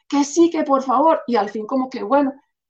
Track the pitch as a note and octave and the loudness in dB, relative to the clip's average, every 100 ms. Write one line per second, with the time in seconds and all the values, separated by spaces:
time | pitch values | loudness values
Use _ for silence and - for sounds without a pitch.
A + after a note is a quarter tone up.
0 | - C#4+ C#4+ E4+ E4+ D#4 C#4+ C4+ C4+ B3 | -4 -2 0 2 2 2 0 0 0 2
1 | D#4+ D#4 - A#3 G#3 A3 G#3+ C4 C4 A3+ | 2 2 0 -2 -2 -6 -6 -4 -4 -6
2 | G3+ C#4 C4+ - _ _ | 0 0 0 -4 _ _